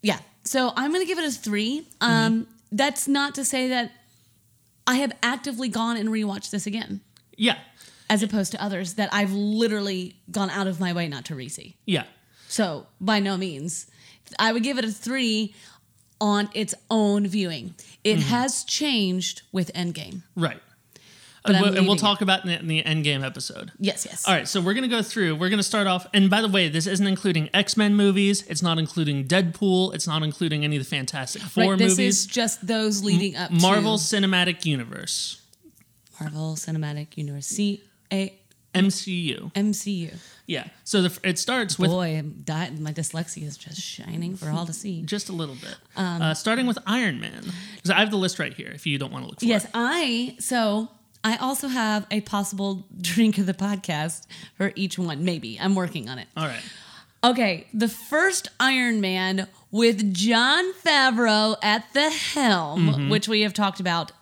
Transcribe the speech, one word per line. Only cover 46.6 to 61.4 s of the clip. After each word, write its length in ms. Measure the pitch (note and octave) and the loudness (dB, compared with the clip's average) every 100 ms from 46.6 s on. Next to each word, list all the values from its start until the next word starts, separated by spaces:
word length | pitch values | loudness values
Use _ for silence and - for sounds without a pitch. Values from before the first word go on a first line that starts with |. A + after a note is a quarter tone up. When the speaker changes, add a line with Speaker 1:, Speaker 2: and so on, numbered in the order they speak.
| B3+ | 0
Speaker 2:
with 120 | G#3+ - | -2 -2
Iron 320 | A3+ A3+ B2+ | 0 0 -2
Man. 260 | - - - F3+ F#3+ - | -8 -10 -12 -12 -12 -10
'Cause 80 | E3+ | 0
I 80 | F#3 | 2
have 100 | A3 | 2
the 60 | G3+ | 2
list 200 | F#3 - | 0 -2
right 140 | D3 | -6
here 180 | C3 - | -6 -14
if 120 | D3 - | -8 -4
you 120 | C#3 | -4
don't 120 | C3+ | -4
wanna 140 | C3 B2+ | -8 -12
look 140 | - | -4
for 60 | A#3 | 0
Speaker 1:
Yes, 180 | G#3+ | 0
Speaker 2:
it. 60 | - | 0
Speaker 1:
I, 600 | A#3 A#3+ E4 D4+ A#3 B3 - | -2 -2 0 0 -2 -4 -6
so 520 | - B3 A3 G#3 A3+ _ _ _ | -4 0 0 0 -4 _ _ _
I 120 | A3 A#3 | -2 0
also 300 | B3+ C4+ C#4 | -2 -2 -4
have 380 | B3+ A3 G#3+ G#3 | -2 0 0 0
a 80 | G#3+ | -4
possible 640 | G#3 G#3 G3 F#3+ G3 F#3+ - | -2 -2 -2 -2 -4 -4 -8
<laughs> 80 | - | -8
drink 380 | E3+ F3 A3+ G3+ | -2 4 4 4
of 80 | F#3+ | 0
the 60 | |
podcast 720 | F#3 G3 G3+ - D3+ D#3+ D#3+ - - - _ | 0 -2 -4 -4 -4 -4 -6 -14 -20 -20 _
for 160 | G3 - | -4 -2
each 220 | F#3 E3+ | -4 -2
one. 260 | F3+ C#3+ | -4 -2
Maybe. 340 | F3+ E3 A2+ A2 | -2 -2 -6 -4
I'm 140 | F#3+ | 0
working 340 | G3 F3+ F#3 A2+ | 0 0 -4 -8
on 100 | C3 | -10
it. 80 | - - | -12 -6
Speaker 2:
All 100 | D#3 | -6
right. 160 | A#2 - - - - - _ | -6 -12 -18 -20 -20 -20 _
Speaker 1:
Okay, 420 | A#3+ B3+ A3 E3 - | 2 4 0 0 -6
the 140 | A3 A3+ | -2 -2
first 600 | - - D4 F#4 F#4 - _ | -2 -2 2 2 2 -6 _
Iron 400 | C4 C4 B3 A3+ | 2 4 2 2
Man 460 | G3 F#3 F#3 F#3+ F#3 - _ | 2 0 0 -2 -4 -10 _
with 420 | G#3 A#3 G#3 G#3 | 4 4 6 2
Jon 580 | F3+ G#3 A3+ B3 D4+ F#4 | 2 4 4 4 4 2
Favreau 840 | F#4 E4+ D4 C4 A3+ A#3 G#3+ | 0 2 6 6 4 4 4